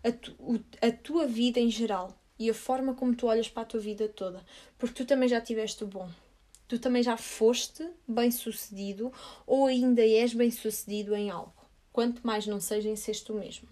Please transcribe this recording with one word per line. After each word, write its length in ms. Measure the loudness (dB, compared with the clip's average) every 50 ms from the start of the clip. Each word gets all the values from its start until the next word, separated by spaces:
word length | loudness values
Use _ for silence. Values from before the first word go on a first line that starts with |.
| 0
a 80 | -2
tu-, 240 | -2 -2 -12 -20 -18 -12
o, 220 | -4 -2 -2 -2 -2 -10 -6 0
a 120 | 0 0
tua 340 | 0 -2 -10 -2 0 0 0
vida 320 | 2 2 2 2 2 4 4
em 120 | 2 2
geral 440 | 2 0 -2 -2 -2 -4 -4 -8 -12 _ _ _ _ -4
e 80 | -2 -2
a 40 | -2
forma 380 | -2 -2 -2 -2 0 0 -2
como 220 | -2 0 0 0 0
tu 140 | 2 2 2
olhas 200 | 2 2 0 -2
para 140 | -6 -10
a 40 | -10
tua 120 | -6 -6 -6
vida 300 | -4 -6 -4 -4 -4 -4
toda, 360 | -4 -6 -8 -8 -8 -10 -16 -20 -20 -20 -20 -20 _
porque 180 | _ -6 -6 -4
tu 120 | -6 0
também 220 | 2 2 4 4 4
já 120 | 2 0
tiveste 440 | 0 -2 -4 -4 -4 -4 -6 -8 -10
o 20 |
bom. 240 | -10 -10 -12 -12 -12 -16 -18 _ _ _ _ _ _ -20 _ _
Tu 100 | -6 -6
também 240 | -2 0 2 2 4
já 160 | 4 2 0
foste 720 | -2 -4 -12 -2 4 4 4 4 4 -4 -8 _ -12 -12 -12 -12 _ _ -4
bem-sucedido 1040 | 0 2 2 2 2 0 -6 -8 -8 -8 -12 -12 -10 -8 -8 -8 -6 -6 -8 -8 -8 -12 -20 -20 -20 -18 -2
ou 200 | 0 4 4 4
ainda 380 | 4 4 4 4 6 6 8 8
és 300 | 8 8 6 6 4 4
bem-sucedido 800 | 4 2 2 2 0 -4 -4 -4 -4 -6 -6 -6 -6 -2 -2 -2
em 160 | -2 -2 -4
algo, 240 | -4 -6 -10 -12 _ _ -20 _ _ _ _ _
quanto 340 | 0 0 0 0 0 -2 -4
mais 180 | -2 -2 -2 -2
não 160 | -2 -4 -4
seja 280 | -4 -2 -4 -2 -2 -2
em 80 | -4
seres 240 | -4 -6 -6 -8 -8
tu 140 | -8 -8 -8
mesmo. 340 | -8 -8 -10 -14 -16 -18 -20